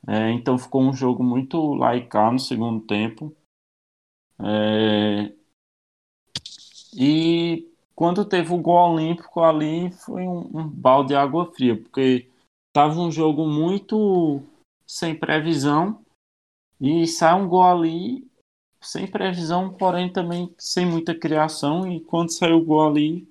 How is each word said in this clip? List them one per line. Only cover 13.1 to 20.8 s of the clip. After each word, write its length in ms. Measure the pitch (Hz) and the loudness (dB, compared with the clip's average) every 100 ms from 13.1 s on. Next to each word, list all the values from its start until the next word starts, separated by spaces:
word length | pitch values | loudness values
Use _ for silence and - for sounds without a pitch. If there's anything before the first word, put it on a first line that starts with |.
| 147 156 147 156 | 0 0 0 -2
muito 920 | 151 165 202 - 214 208 185 160 139 135 _ _ _ - | 0 -2 -2 -4 0 2 2 0 -2 -8 _ _ _ -18
sem 320 | - 170 156 | -8 -6 -6
previsão, 840 | - 156 156 151 143 147 185 220 _ _ _ _ _ _ _ _ | -2 -2 0 0 2 2 0 -6 _ _ _ _ _ _ _ _
e 260 | 131 165 165 | 0 0 0
sai 340 | - 165 185 | 2 4 4
um 60 | 190 | 2
gol 160 | 180 | 4
ali 680 | 185 175 165 165 196 269 - _ _ _ _ _ | 6 4 0 -4 -6 -8 -12 _ _ _ _ _
sem 280 | - - 190 | -14 -10 -8
previsão, 640 | - 190 175 165 175 185 | -4 -4 -4 -2 -2 -4
porém 380 | 180 190 180 180 | -2 -2 0 -4
também 420 | 185 175 175 175 _ | -4 -4 -6 -8 _
sem 280 | - - | -6 -2